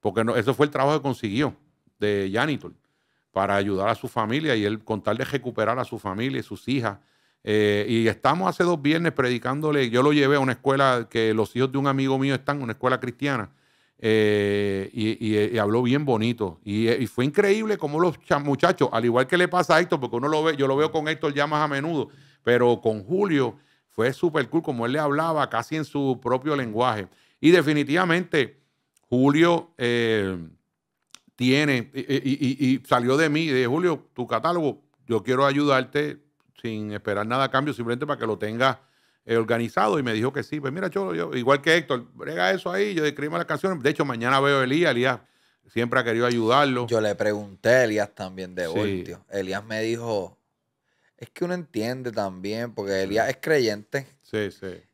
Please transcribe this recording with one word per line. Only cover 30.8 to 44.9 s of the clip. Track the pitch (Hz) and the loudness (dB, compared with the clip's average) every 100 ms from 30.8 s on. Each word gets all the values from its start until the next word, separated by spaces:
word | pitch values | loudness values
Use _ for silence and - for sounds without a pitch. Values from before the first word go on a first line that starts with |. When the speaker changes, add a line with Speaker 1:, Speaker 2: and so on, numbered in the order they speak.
| _ _ _ - _ _ | _ _ _ -20 _ _
Speaker 1:
tiene, | 123 135 151 131 110 | 2 4 4 0 -2
y, | - | -10
y, | - 131 135 139 | -4 -2 0 -2
y, | 135 135 131 | -2 0 0
y | 131 - | 0 2
salió | 127 120 135 | 0 2 2
de | 160 | 2
mí, | 147 160 | 0 0
de | 127 123 | 0 0
Julio, | 143 180 156 - | 0 0 -2 -8
tu | - 120 | -12 -4
catálogo, | 117 147 175 151 104 _ _ _ | -2 0 0 -2 -4 _ _ _
yo | 113 | -2
quiero | 120 127 139 | 0 2 2
ayudarte | 139 147 131 127 147 147 135 _ _ _ _ | 2 2 2 0 -4 -4 -8 _ _ _ _
sin | 120 107 107 | -8 -8 -8
esperar | 104 - 101 107 | -8 -4 -4 -2
nada | 127 135 | 0 0
a | |
cambio, | 135 147 | 0 -2
simplemente | 120 117 120 147 | -4 -4 -4 -4
para | 135 | -4
que | 113 | -4
lo | 104 | -4
tengas, | 107 113 131 123 _ _ _ _ - | -4 0 0 0 _ _ _ _ -2
eh, | 117 | 0
organizado. | 110 117 117 - 202 165 | 2 0 0 0 2 2
Y | |
me | 127 | 0
dijo | 110 120 | 0 -2
que | 143 | -4
sí. | 113 151 | -8 -6
Pues | 139 | -6
mira, | 151 190 | -6 -4
Cholo, | 190 190 | -4 -4
yo, | 170 170 131 | -4 -4 -2
igual | 120 139 | 2 2
que | 139 165 | 4 2
Héctor, | 165 127 113 | 2 -4 -6
brega | - 143 165 180 | -14 -10 -2 0
eso | 190 180 | 0 -2
ahí, | 185 208 | -2 -2
yo | 180 151 | 0 -2
escribo | 147 156 170 | -4 -6 -6
las | 170 | -4
canciones. | 151 190 180 | -4 -4 -2
De | 127 | -2
hecho, | 147 143 | 0 -2
mañana | 117 120 135 | -2 2 2
veo | 139 139 | 4 2
a | |
Elías, | 127 147 170 | 2 2 2